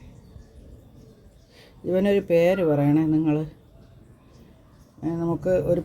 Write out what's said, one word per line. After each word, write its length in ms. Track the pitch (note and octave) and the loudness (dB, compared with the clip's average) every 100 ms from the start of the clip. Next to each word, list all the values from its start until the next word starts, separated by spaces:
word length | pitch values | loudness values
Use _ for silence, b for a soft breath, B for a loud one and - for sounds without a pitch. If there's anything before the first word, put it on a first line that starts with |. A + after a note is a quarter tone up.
| - - - - - - - - - - - - - - _ B B - - | -20 -20 -20 -20 -20 -20 -20 -20 -20 -20 -20 -20 -20 -20 _ B B -12 -4
ഇവനൊരു 340 | F#3 G3+ G3+ G3 | 0 2 0 2
പേര് 320 | E3+ E3+ F#3+ E3 | 2 2 2 0
പറയണേ 340 | D3 C#3+ D3+ D#3 D#3 | 2 2 2 2 0
നിങ്ങൾ. 220 | D#3 D3+ D#3 - - - - - - - b b b b b b b - | 0 -2 -4 -12 -20 -20 -20 -20 -20 -20 b b b b b b b -12
ഏ, 40 | D#3 E3+ | -8 -4
നമുക്ക് 300 | E3+ D#3 D3+ F3+ D3+ | -4 -4 -2 -2 0
ഒരു 100 | F3 | -2